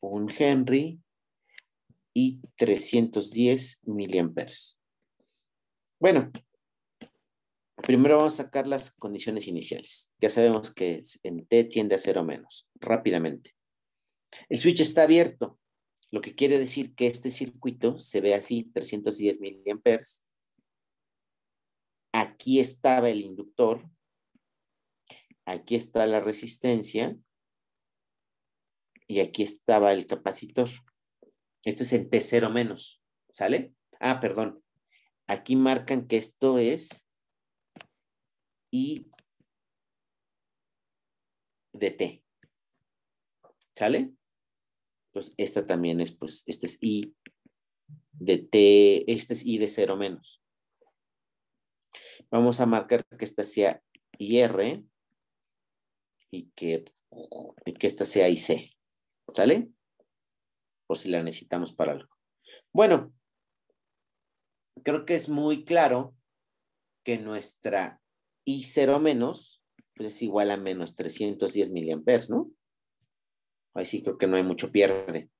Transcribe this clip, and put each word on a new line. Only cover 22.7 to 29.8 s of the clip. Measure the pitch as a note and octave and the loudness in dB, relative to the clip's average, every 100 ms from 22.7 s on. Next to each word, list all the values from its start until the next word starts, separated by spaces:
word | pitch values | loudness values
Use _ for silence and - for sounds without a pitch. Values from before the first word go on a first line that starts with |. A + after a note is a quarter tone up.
| - C#3 B2+ A#2+ | 0 2 4 2
el | G#2+ | -2
inductor, | G2 F#2+ G2+ - A#2 A#2 - _ _ _ _ _ _ _ _ _ _ _ _ - _ _ - | -6 -12 -16 0 0 0 -8 _ _ _ _ _ _ _ _ _ _ _ _ -20 _ _ -14
aquí | F2+ - A#2 | -14 -4 -6
está | A2+ A2+ A2 | -4 0 2
la | A2 | 2
resistencia | G2+ G#2 A#2 - B2+ A#2 G#2 G#2+ C3+ A3+ _ _ _ _ _ _ _ _ _ _ _ _ _ _ _ _ _ _ _ | -2 -6 -10 -6 -2 -2 -2 -4 -4 -6 _ _ _ _ _ _ _ _ _ _ _ _ _ _ _ _ _ _ _
y | G2 | -2
aquí | F#2 - | -2 -2
estaba | G#2 - - A2 | -6 -4 2 4